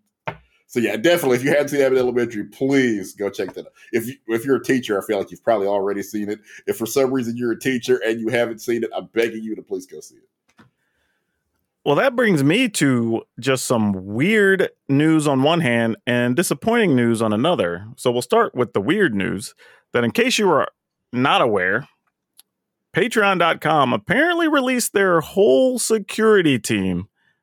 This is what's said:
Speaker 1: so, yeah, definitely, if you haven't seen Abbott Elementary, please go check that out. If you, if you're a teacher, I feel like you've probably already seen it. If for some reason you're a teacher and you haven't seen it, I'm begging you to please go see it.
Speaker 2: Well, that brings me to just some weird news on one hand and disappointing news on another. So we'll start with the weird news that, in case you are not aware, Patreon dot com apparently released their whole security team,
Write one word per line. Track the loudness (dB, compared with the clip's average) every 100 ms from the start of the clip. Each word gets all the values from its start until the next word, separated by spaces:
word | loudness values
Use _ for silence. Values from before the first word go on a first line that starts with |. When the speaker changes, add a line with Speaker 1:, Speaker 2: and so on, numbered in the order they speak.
| _ _ -14 -14 _ _ _
Speaker 1:
so, | -2
yeah, | -2 0
definitely, | 2 2 2 0
if |
you | 2
haven't | 0 0
seen | 0
Abbott | 2 2
Elementary, | 2 0 -4 -6
please | -12 -6 0 2 2 -2 -8
go | -6 -6
check | -4 -8
that | -10 -16
out. | _ -6
If | -6 -6
you, | -10 -6
if | -4
you're | 0 -2
a |
teacher, | 0 -2 0 -4
I | -2
feel | -4
like | -4
you've | -6
probably | -2 0 0
already | -2 -2 -4
seen | -6 -6 -6
it. | -8 -12 -12 -8
If | -6
for | -4
some | -2 -2
reason | -2 -4 -4
you're | -4
a | -4
teacher | -4 -4 0 0
and | 0 -4
you | -2
haven't | -2 -2 -4
seen | -6 -4
it, | -4
I'm | -8 -6
begging | -4 -2 -4
you | -10
to | -12
please | -10 -12 -12
go | -18
see | -20 -20
it. | _ _ _ _ -20 _ _ _ _ _ _ _ _ _ _ _ 0
Speaker 2:
Well, |
that | 2 2 2
brings | 2 4
me | 2 2 0
to | 0 0 2 0 -2 -6 -6
just | -2 -2 0
some | 0 0
weird | -2 -6 -2 0 2 2 2 -2 -6 -2
news | 0 2 2 2
on | 2
one | 2 2
hand | 2 2 0 -2
and | -2 0 0
disappointing | 0 -2 -2 0 0 2 2
news | 2 0
on | 0
another. | 0 0 0 -2 -4 -12 -4
So | -2
we'll | -2
start | 0 0 0 -2
with | -2
the | -2
weird | -2 0 0
news | 0 -2 -4 -10 -18 -20 -20 _
that, | -2
in | 0
case | 0 0 2
you | 2
are | 2 0 -6 _ _ _
not | -2 2 2
aware, | 2 2 0 -2 -4 _ _ _ _ _ _ _ _ _ _
Patreon | -2 0 2 2 2
dot | 2 0
com | 0 2 2
apparently | 0 0 0 2 2 0
released | 0 0 -2 -2
their | 0 2 2
whole | 0 2 4 4 4 0
security | -2 -2 -2 0 4 4 4 0
team, | 0 -2 -2 -4 -6 _ _ _